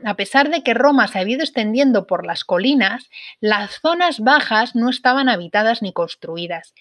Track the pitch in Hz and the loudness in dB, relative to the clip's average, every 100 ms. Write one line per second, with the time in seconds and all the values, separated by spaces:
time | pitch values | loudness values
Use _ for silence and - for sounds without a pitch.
0 | 220 202 196 269 285 330 - 233 269 277 | -6 -6 -2 0 2 0 0 2 4 4
1 | 208 202 190 262 311 - 214 226 277 220 | 2 0 -2 -2 -4 -2 -2 2 4 2
2 | 190 175 175 170 - 180 226 285 208 220 | 0 -4 -4 -8 -2 0 2 2 2 -2
3 | - - - - 214 208 202 - 311 339 | -14 -20 -20 -6 -2 -2 -4 -4 -2 0
4 | 349 262 220 294 - 220 240 233 240 247 | 0 0 2 2 2 0 0 -2 -2 0
5 | 247 262 262 202 170 208 220 233 196 175 | 0 2 0 -2 -2 0 0 0 -4 -4
6 | 170 - - 165 170 165 - _ | -6 -6 -12 -10 -8 -10 -12 _